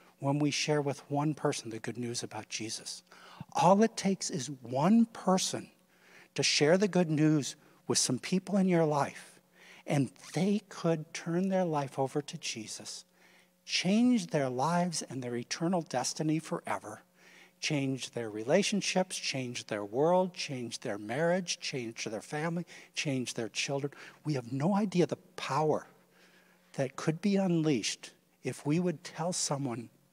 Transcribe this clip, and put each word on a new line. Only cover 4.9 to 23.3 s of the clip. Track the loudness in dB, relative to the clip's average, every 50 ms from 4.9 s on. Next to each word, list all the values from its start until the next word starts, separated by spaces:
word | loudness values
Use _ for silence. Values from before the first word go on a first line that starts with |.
| 6 6 6
person | 4 0 -2 2 2 2 2 2 -2 -4 -6 -8 -12 _ _ _ _ _ _ _ -20 -20 -20 -20 _ -4
to | -2 0
share | 2 4 4 6 6 6 6
the | 4
good | 4 4 2 4 4
news | 4 4 6 6 6 4 2 -2 -6 -12 _ -20 _ _ _ 0
with | 2 2
some | 2 2 0 -2
people | -2 0 0 0 0 0 2
in | 2 4 6
your | 6 6 6
life, | 4 4 2 0 0 -4 -10 -18 -20 -20 -20 _ _ _ -20 -20 -20 -20 -12 -4
and | 0 0 0 0 0 -4 -12 -12 -6 -4
they | 0 0 0 0 0 -2 -8
could | -8 -2 0 0 0 0 -2 -8
turn | -12 -10 -4 -2 -2 0 0 0
their | 0 0 0
life | 0 0 -2 -2 -4 -2 -2
over | -2 -2 -2 -4
to | -6 -6 -8 -10
Jesus, | -10 -8 -8 -8 -10 -10 -12 -12 -12 -14 -14 -14 -16 _ _ _ _ _ _ _ _ _ _ _ _
change | -4 -2 0 2 4 4 6 6 6 4 2 2 0
their | 0 0 0 0
lives | 0 0 0 2 2 2 2 0 -2 -6
and | -6 -8 -8 -8 -6
their | -6 -6
eternal | -6 -6 -6 -4 -2 0 0 0 0
destiny | -2 -2 -2 -2 -2 -2 -2 -2 0 0 0 0
forever, | -2 -4 -6 -6 -4 -6 -6 -6 -6 -10 -14 -16 -18 _ _ _ -20 -20 -20 -20 -20 -20 _ _
change | -4 -2 0 0 0 0 -2 -4 -6 -6
their | -6 -6 -6 -4
relationships, | -6 -4 2 4 4 4 4 2 0 0 0 0 0 0 0 -2 -4
change | -6 -6 -4 -4 -4 -4 -4 -6 -8 -8
their | -6 -6 -6 -4
world, | -2 0 2 4 4 4 4 2 0
change | -2 -8 -8 -8 -6 -6 -6 -8 -8 -8
their | -6 -6 -6
marriage, | -6 -6 -4 -2 0 2 2 2 0 0 -4 -6 -6
change | -6 -6 -6 -6 -6 -6 -8 -8 -8
their | -6 -6 -8
family, | -8 -6 -6 -4 -4 -2 -2 -4 -6 -8 -12 -20 -20 -10 -8
change | -4 -2 -2 -2 -2 -2 -4